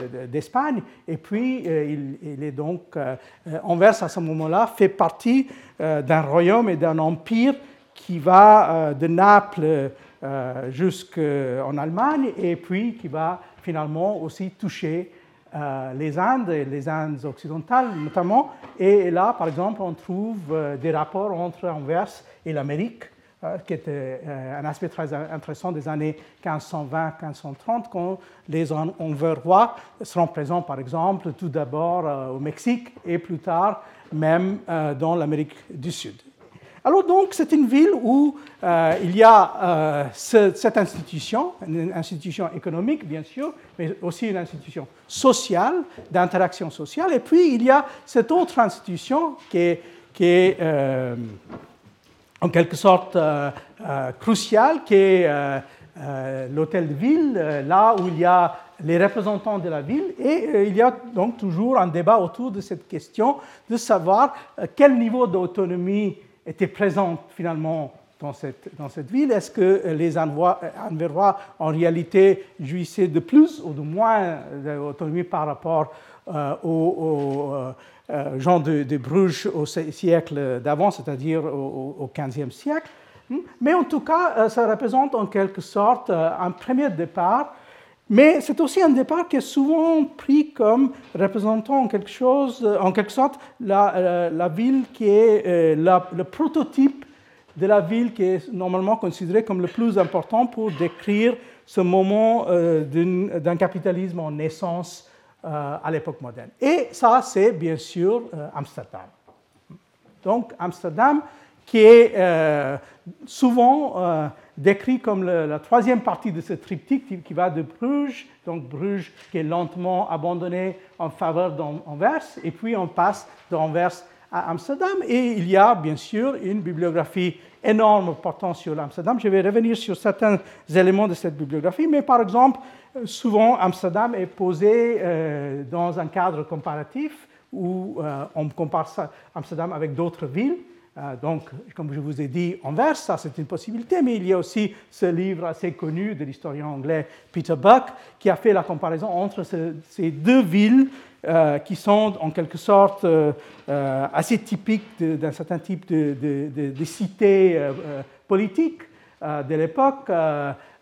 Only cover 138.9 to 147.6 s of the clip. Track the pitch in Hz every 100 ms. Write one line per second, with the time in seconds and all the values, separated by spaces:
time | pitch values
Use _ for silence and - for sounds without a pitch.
138.9 | - 151 - _ 165 - 160 170 160 156
139.9 | 139 170 170 147 147 269 359 - _ _
140.9 | - 143 127 147 160 - 135 254 - 151
141.9 | 139 147 143 143 151 175 185 135 156 302
142.9 | 302 - 170 156 147 151 160 - 226 233
143.9 | 370 254 226 180 185 170 220 208 208 _
144.9 | - 180 170 190 175 170 160 175 151 156
145.9 | 160 208 170 139 131 160 143 147 139 139
146.9 | 156 147 - _ 170 160 156